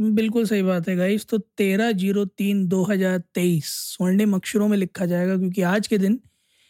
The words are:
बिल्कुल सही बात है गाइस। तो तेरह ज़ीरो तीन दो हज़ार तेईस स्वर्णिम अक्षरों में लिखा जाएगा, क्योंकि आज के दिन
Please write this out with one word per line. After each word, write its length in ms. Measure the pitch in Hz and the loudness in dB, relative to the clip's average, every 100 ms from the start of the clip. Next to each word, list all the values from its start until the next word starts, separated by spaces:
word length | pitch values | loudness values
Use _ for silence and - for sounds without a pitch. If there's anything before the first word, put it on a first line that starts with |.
बिल्कुल 440 | 220 214 220 233 | 0 2 0 0
सही 180 | 214 208 | 0 0
बात 260 | 190 180 165 | 0 0 -2
है 80 | 180 | -2
गाइस। 300 | 185 214 - | 0 -2 -2
तो 120 | 220 | -6
तेरह 540 | - - 196 196 233 | -4 -2 0 0 0
ज़ीरो 320 | 196 196 196 | 0 0 0
तीन 420 | 202 - 202 202 180 | -2 -2 -2 0 0
दो 160 | 190 | 0
हज़ार 360 | 185 196 190 185 | 0 0 0 -2
तेईस 460 | - - 180 165 | -4 -2 0 0
स्वर्णिम 680 | - - - - 185 190 214 | -2 -8 -10 -4 0 2 2
अक्षरों 340 | 185 - 214 208 | 0 0 0 2
में 100 | 202 | 2
लिखा 280 | 185 - 175 | -2 -4 -2
जाएगा, 300 | 175 180 190 | 0 0 0
क्योंकि 260 | 185 180 | -2 0
आज 240 | 175 208 202 | 0 0 0
के 120 | 214 | 0
दिन 220 | 196 247 - _ _ _ | 2 0 -4 _ _ _